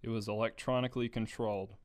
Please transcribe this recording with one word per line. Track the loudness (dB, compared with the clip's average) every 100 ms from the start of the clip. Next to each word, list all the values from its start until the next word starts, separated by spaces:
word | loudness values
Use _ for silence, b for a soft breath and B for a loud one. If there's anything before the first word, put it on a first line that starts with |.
It | -2
was | -2 0
electronically | 0 0 0 2 2 2 0 0
controlled | 0 -2 0 0 0 -2 -8